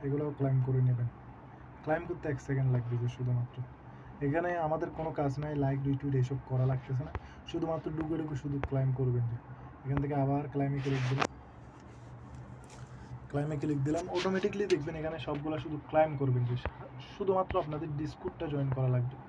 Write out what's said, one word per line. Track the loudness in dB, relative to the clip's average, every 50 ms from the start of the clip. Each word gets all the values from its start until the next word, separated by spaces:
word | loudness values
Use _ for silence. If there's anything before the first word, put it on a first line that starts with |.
| 0
এগুলোও | 0 0 2 0 0 0 0
ক্লাইম | 2 4 6 4 4
করে | 4 4 6 6 6
নেবেন। | 4 4 2 -2 -4 -8 -16 -16 -16 -16 -16 -18 -16 -16 -16 -16 -16 -8 -2
ক্লাইম | 0 0 0 0 -4
করতে | -6 -4 -2 -2
এক | -2 -2 -2
second | 0 2 4 4 4 4
লাগবে | 4 2 0 0 0
যে | 0 -2 -2
শুধুমাত্র। | -2 0 2 2 2 0 -2 -4 -8 -8 -8 -8 -16 -16 -16 -16 -14 -14 -14 -6 -2 0
এখানে | 2 2 4 2 2 2 2 2
আমাদের | 2 2 2 0 -2 -2 -4
কোনো | -4 -2 0 2
কাজ | 2 2 0 0
নাই, | -2 -2 0 2 2
like, | 2 2 2 2 2
রিটুইট | 2 2 2 2 4 4
এইসব | 4 2 0 -4 -2 0
করা | 2 4 4 4
লাগতেছে | 2 0 0 0 -2 0 0 -2
না, | -4 -6 -8 -8 -16 -16 -12 -6
শুধুমাত্র | -2 -2 0 0 0 0 -2 -2 -2
ঢুকে | -2 0 0 0 -2
ঢুকে | -2 -2 -4 -4
শুধু | -2 -2 -2 -2 -2 0
ক্লাইম | 0 2 2 2 2 2
করবেন | 2 2 2 2 0 0
যে। | -2 -6 -8 -12 -14 -14 -14 -16 -16 -10 -6
এখান | -2 0 0 2
থেকে | 2 2 2 4
আবার | 4 2 2 0 0
ক্লাইমে | 0 0 0 2 0 0 0
click | 0 2 2 2 2
দিলাম, | 2 2 2 0 0 -8 -18 -18 -20 -18 -18 -18 -18 -18 -18 -18 -18 -18 -16 -16 -16 -16 -14 -14 -14 -14 -14 -14 -14 -16 -16 -16 -14 -14 -14 -14 -14 -16 -14 -12 -12 -12 -12 -4
ক্লাইমে | -2 -2 -2 -2 -2 -2
click | 0 0 0 2 2
দিলাম, | 2 2 0 0 -2 -2
automatically | 0 2 2 2 2 2 0 0 0 4 4
দেখবেন | 4 2 2 -4 -4 -2
এখানে | -2 -2 -4 -4 -4
সবগুলা | -4 -4 -2 0 -2 -2 -2 -2
শুধু | -4 -6 -6 -4 4
ক্লাইম | 6 6 6 6 4 2
করবেন | 2 4 4 4 4 2
যে, | 0 -2 -4 -8 -16 -16 -16 -14 -14 -14 -14 -14 -6
শুধুমাত্র | -2 2 2 4 4 2 2 2 0
আপনাদের | 0 0 -4 -4 -4 -4 -4 -4
Discord-টা | -4 -4 -6 -6 -8 -8 -6 -4 -4 -2
join | 0 0 2 2 2
করা | 2 4 4 4
লাগবে। | 4 2 0 -4 -8 -14